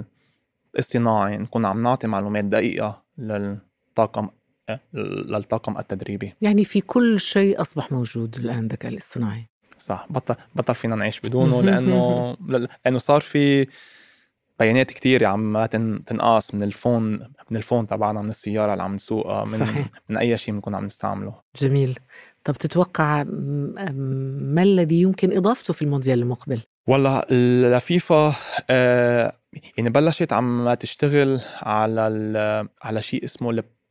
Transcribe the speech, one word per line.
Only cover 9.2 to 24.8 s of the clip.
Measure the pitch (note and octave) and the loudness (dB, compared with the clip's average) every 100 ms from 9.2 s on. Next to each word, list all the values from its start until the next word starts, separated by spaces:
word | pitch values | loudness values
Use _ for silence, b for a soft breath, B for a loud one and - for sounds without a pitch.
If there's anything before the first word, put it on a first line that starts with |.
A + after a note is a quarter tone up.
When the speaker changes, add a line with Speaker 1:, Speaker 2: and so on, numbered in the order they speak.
| A2+ A2 A2+ _ _ - | -4 -4 -12 _ _ -18
Speaker 1:
صح. | - F#2+ - | -8 -8 -4
بطل، | C3+ - - B - | -6 -4 -6 B -6
بطل | - A#2 | -2 -2
فينا | A#2 A2 | -2 -2
نعيش | G#2 - | -4 -4
بدونه، | A2+ B2+ C3 B2 | -2 2 4 4
Speaker 2:
<laughs> | - | 4
Speaker 1:
لأنه، | B2 B2+ B2 B2 B2 B2 - - B2+ A#2 B B2+ | 4 4 2 2 0 -2 -6 -4 -2 -2 B 0
لأنه | B2+ | 0
صار | - D3 | 4 2
في | - D3 C#3+ C#3 C3+ B B B B B B _ _ - | 4 2 4 4 2 B B B B B B _ _ 0
بيانات | A2+ B2 C3 | 2 4 2
كتير | - B2+ B2+ G#2+ | 0 2 4 4
عم | G2+ A2 G#2+ A2+ | 2 0 0 0
تن-، | A2 A2+ G#2 - | -2 -2 -4 -6
تنقاس | A2+ A2+ A2+ - G2+ | -2 4 2 2 -4
من | |
الفون، | G2+ - B2 A#2+ A2 G#2+ - - - | -4 -2 0 0 0 -4 -8 -20 -8
من | A2 | -8
الفون | - B2 A2 | -2 -2 -2
تبعنا، | G#2 G#2+ G#2 | -2 -2 -2
من | G#2 | -6
السيارة | A2 - G#2+ G#2+ | -8 -4 -2 0
اللي | F#2+ | -2
عم | F#2 G2 | -4 -6
نسوقها، | - A2 F#2 G#2 | -4 -4 -2 -4
من، | G#2+ A2 | -4 -2
Speaker 2:
صحيح. | G#2+ A2 C3+ B - | -2 -2 -6 B -8
Speaker 1:
من | A2 | -2
أي | A#2 A2+ | 0 0
شيء | - | -4
بنكون | G#2 G2+ G2 | -8 -6 -6
عم | G2+ | -8
نستعمله. | - G#2 G2 G2+ - _ - | -8 -8 -6 -10 -14 _ -4
Speaker 2:
جميل. | C3+ C#3 C3 B2+ _ B B B | 0 2 0 -4 _ B B B
طب | - | -6
تتوقع | C3+ D#3 E3+ F3 - D3+ D3+ | -4 -2 0 0 0 0 0
م-، | C#3+ D3 C#3 C#3+ C#3+ - G3 C3+ C3+ C3+ C3+ C#3 C3+ D#3 | -2 -6 -4 -4 -4 -6 -8 -6 -4 -4 -6 -6 -2 2
ما | |
الذي | F#3+ F#3+ | 4 4